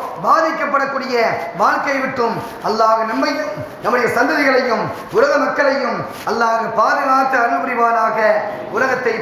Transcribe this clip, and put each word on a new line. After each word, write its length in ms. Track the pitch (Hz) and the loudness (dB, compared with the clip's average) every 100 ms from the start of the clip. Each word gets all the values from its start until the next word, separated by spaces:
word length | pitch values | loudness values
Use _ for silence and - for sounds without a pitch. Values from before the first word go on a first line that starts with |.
| - - 202 | -6 -4 2
பாதிக்கப்படக்கூடிய 880 | 302 320 320 285 277 269 269 247 240 214 - - 170 | 2 2 -2 -2 0 0 -2 -2 0 0 0 -6 0
வாழ்க்கையை 380 | 240 294 285 269 | 0 2 -2 -2
விட்டும் 320 | 262 254 233 175 - - 175 | -2 -2 -2 -2 -8 -6 -2
அல்லாஹ் 320 | 220 220 226 220 | 2 4 2 0
நம்மையும் 420 | 254 294 294 302 - - - | 0 -2 -2 -4 -6 -10 -6
நம்முடைய 240 | 196 247 226 226 | -2 0 2 2
சந்ததிகளையும் 680 | 277 302 277 254 240 214 156 - - 185 | 2 2 2 2 2 -2 -2 -8 -2 2
உலக 140 | 285 285 | 2 2
மக்களையும் 520 | 294 - 277 262 247 196 - - - | 0 0 2 0 -2 -4 -8 -8 -4
அல்லாஹ் 360 | 226 233 226 220 175 | 0 2 0 0 0
பாதுகாத்து 560 | 247 285 269 269 262 262 | 2 2 2 2 2 2
அருள் 180 | 233 240 | 2 0
புரிவானாக. 560 | 254 240 233 233 220 220 214 214 - - - 202 | -2 0 2 2 2 2 2 2 -2 -8 -6 -2
உலகத்தை 380 | 262 254 240 220 | 0 0 -2 -2